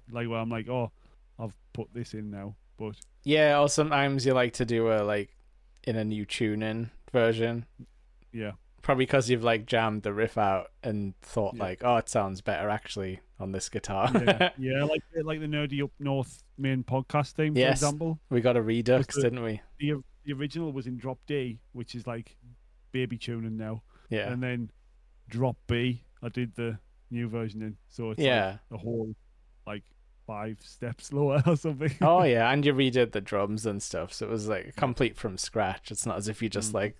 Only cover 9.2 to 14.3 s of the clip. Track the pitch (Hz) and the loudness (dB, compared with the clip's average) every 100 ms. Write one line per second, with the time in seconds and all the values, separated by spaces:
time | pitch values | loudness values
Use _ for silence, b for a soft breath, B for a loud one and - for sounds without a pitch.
9.2 | 117 123 117 113 110 117 113 107 104 101 | 4 2 4 2 2 2 2 0 -2 0
10.2 | 113 - 101 95 - - 120 104 101 92 | 0 2 2 2 -2 -8 -4 -2 -4 -8
11.2 | - - 101 117 95 92 123 117 - 120 | -6 -2 -2 -2 -6 -2 2 2 2 0
12.2 | 98 92 - 87 104 104 - - 95 95 | 0 -4 -4 -2 -2 -2 -4 -6 -6 -8
13.2 | - - 98 95 - 104 - 95 117 135 | -14 -12 -8 -6 -6 -8 -4 0 2 4
14.2 | 120 | 4